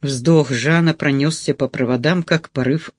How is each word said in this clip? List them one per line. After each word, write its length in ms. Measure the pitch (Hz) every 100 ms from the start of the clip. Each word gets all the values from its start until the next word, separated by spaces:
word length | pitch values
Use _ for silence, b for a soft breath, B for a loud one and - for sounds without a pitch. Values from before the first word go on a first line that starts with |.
Вздох 500 | 139 135 123 165 135
Жана 420 | 127 127 165 165
пронесся 600 | 156 151 139 143 160 - 139
по 120 | 131
проводам, 540 | - 123 127 131 180
как 300 | 165 165 -
порыв 400 | - 123 156 -